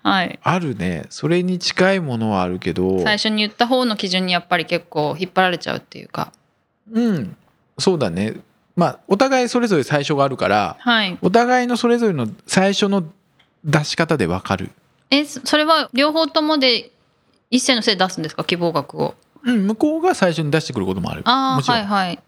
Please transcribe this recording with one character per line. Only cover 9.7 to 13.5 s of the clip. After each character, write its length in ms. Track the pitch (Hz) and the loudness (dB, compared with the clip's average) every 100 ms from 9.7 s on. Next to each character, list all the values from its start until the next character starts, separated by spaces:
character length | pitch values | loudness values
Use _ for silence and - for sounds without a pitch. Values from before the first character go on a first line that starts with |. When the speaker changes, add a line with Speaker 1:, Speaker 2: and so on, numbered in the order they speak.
| 175 | 2
Speaker 2:
れ 60 | |
最 200 | 123 147 | 2 0
初 120 | 139 143 | 0 2
が 100 | 135 | 0
あ 20 | |
る 80 | 127 | 2
か 140 | 95 | 2
ら、 260 | 104 95 - | 2 2 -2
Speaker 1:
は 240 | - 226 202 | 0 0 0
い。 120 | 180 | -2
Speaker 2:
お 100 | 185 | 2
互 320 | 220 240 254 | 4 4 2
い 40 | 247 | 2
の 100 | 240 | 0
そ 100 | 240 | 2
れ 100 | 240 | 2
ぞ 100 | 226 | 2
れ 60 | |
の 140 | 160 113 - - | 0 -2 -6 -2
最 280 | - 190 | 2 2
初 160 | 196 202 | 2 0
の 160 | 196 156 - _ _ _ | 0 -2 -10 _ _ _